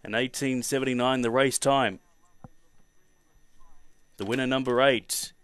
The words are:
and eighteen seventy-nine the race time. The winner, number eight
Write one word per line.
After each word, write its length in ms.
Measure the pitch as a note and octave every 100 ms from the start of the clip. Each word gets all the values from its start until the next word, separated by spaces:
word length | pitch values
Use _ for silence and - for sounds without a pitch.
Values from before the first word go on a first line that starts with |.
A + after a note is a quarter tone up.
and 100 | -
eighteen 480 | A2+ B2+ - C3+ B2+
seventy-nine 600 | A#2 C3+ C3 B2 B2 C3
the 100 | A#2+
race 260 | B2 C3+ -
time. 420 | C#3 C#3 A#2 F#2 _ _ _ - - - _ - - _ _ _ _ _ _ - - - - - _ -
The 80 | G2
winner, 200 | B2+ B2+
number 380 | C3 B2+ A#2+
eight 500 | C#3 A#2+ - - - _